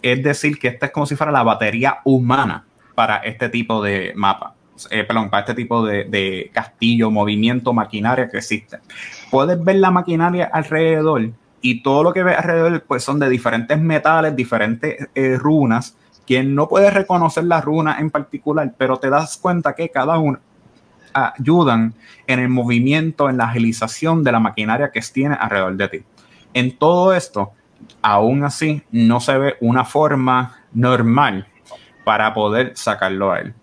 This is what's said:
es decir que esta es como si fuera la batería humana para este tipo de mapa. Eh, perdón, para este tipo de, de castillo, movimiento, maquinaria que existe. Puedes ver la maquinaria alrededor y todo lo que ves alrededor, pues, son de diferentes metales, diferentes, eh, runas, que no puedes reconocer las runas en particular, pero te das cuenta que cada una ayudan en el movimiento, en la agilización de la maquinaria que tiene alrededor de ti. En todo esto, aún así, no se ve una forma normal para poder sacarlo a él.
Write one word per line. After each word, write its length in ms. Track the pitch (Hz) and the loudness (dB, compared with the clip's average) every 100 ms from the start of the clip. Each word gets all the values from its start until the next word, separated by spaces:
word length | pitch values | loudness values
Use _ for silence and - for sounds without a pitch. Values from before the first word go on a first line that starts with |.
es 200 | 123 127 | 0 0
decir 380 | 139 139 151 147 | 0 -2 -2 -2
que 80 | 123 | -4
esta 200 | 117 139 | -4 -6
es 40 | |
como 140 | - 143 | -4 -4
si 100 | 143 | -2
fuera 160 | 156 | 0
la 120 | 143 | 2
batería 560 | 117 110 110 110 135 - | 2 0 -2 0 -2 -2
humana 640 | - 135 120 131 127 82 - _ _ - | 0 2 2 0 0 -4 -12 _ _ -2
para 220 | 113 107 | 0 0
este 300 | 113 107 120 | -4 -6 -4
tipo 340 | 117 113 113 | -4 -2 -2
de 300 | 104 98 90 | -2 -2 -4
mapa. 420 | 95 98 95 - _ _ _ - | -2 -2 -2 -6 _ _ _ -8
Eh, 160 | 110 107 | -4 -2
perdón, 240 | 113 104 | -2 0
para 120 | 101 | -2
este 120 | 101 | -2
tipo 320 | 120 117 117 110 | -6 -2 -2 0
de, 180 | 101 | -2
de 480 | - 104 95 92 - | -2 -2 -2 -4 -6
castillo, 580 | - 113 _ 117 117 113 | -6 -8 _ 0 2 2
movimiento, 600 | 107 104 104 113 127 120 | 2 0 0 0 0 -2
maquinaria 560 | 120 107 107 107 127 120 | -2 -2 -4 -2 0 -2
que 80 | - | -6
existe. 400 | 117 104 - - _ - - - - | -8 -10 -10 -20 _ -20 -18 -20 -2
Puedes 320 | 135 143 180 | 0 2 0
ver 140 | 165 196 | 2 2
la 140 | 190 | 4
maquinaria 580 | 180 180 165 170 180 170 | 2 0 0 0 0 -2
alrededor 800 | 160 151 156 160 160 156 147 110 113 _ _ | -4 -2 0 2 2 2 0 -2 -8 _ _
y 200 | 127 120 | -4 -2
todo 220 | 139 139 | 0 2
lo 80 | 165 | 2
que 120 | 180 | 2
ves 140 | 185 180 | 0 0
alrededor, 460 | 170 165 165 170 | 0 0 2 0
pues, 220 | - 123 - | -2 -4 -2
son 140 | 143 | 0
de 100 | 139 | 0
diferentes 500 | 127 117 113 117 151 | 0 0 -2 -2 0
metales, 560 | 165 156 151 160 156 139 | 2 2 2 2 0 -2
diferentes, 720 | 123 113 107 113 156 - 143 - | -2 -2 -2 -2 -6 -8 -8 -2
eh, 220 | 135 127 | 0 0
runas, 580 | 147 156 135 113 131 _ _ _ _ | 2 2 2 0 -2 _ _ _ _
que 180 | 127 | 0
no 240 | 135 139 156 | 2 0 2
puedes 260 | 180 202 | 4 4
reconocer 520 | 196 190 180 165 156 170 | 4 0 2 2 0 0
las 180 | 170 147 | 0 0
runas 340 | 156 156 - | -2 0 -2
en 120 | 151 | -2
particular, 600 | 147 139 139 - 151 143 117 | -4 -6 -8 -2 -2 -2 -2
pero 200 | 131 131 | -2 0
te 120 | 135 | 0
das 280 | 143 156 - | 0 -2 -4
cuenta 360 | 185 175 151 139 | -2 0 -2 -4
que 140 | 165 | -4
cada 280 | 139 135 165 | -2 0 0
una 200 | 156 135 _ _ _ _ _ _ _ | 0 -2 _ _ _ _ _ _ _
ayudan 840 | 139 127 - 127 170 156 117 113 113 - - - | -2 -2 -2 2 4 4 4 0 -4 -20 -20 -4
en 120 | 127 | -2
el 100 | 127 | 0
movimiento, 800 | 127 120 120 127 151 160 156 143 | 0 2 2 2 2 0 0 0
en 80 | 127 | 0
la 80 | 117 | 0
agilización 760 | 120 113 113 113 - 160 165 | 0 0 0 -6 -4 0 2
de 80 | 139 | 2
la 80 | 117 | 2
maquinaria 520 | 110 107 107 117 143 | 0 -2 -2 0 0
que 100 | - | -4
tiene 340 | 113 - 139 147 | -8 -4 -2 -2
alrededor 360 | 113 101 92 95 | 0 0 -2 -2
de 120 | 101 | -4
ti. 160 | 82 - _ _ _ _ | -6 -14 _ _ _ _
En 240 | 123 123 - | -2 -2 2
todo 360 | 151 180 185 | 2 4 4
esto, 380 | 185 - - 101 _ _ _ - - | 2 -2 -6 -6 _ _ _ -20 -4
aún 400 | 107 101 110 139 | 2 4 4 2
así, 400 | 143 - 156 151 - | -2 -2 -4 -4 -4
no 280 | 117 117 120 | 2 4 2
se 180 | 120 135 | 2 0
ve 160 | 139 - | 0 -2
una 260 | 117 127 120 | 0 0 0
forma 760 | 143 151 143 127 127 123 - _ | 2 2 2 0 0 -2 -10 _
normal 760 | 117 123 123 113 123 143 95 98 _ _ - - _ | -2 2 2 2 4 2 0 -10 _ _ -20 -20 _
para 280 | - 107 110 | -2 2 2
poder 400 | 110 104 107 127 - | 0 0 0 -2 -4
sacarlo 560 | - 101 95 95 98 | -4 -2 -2 0 -2
a 80 | 85 | -2
él. 140 | 90 113 | -6 -14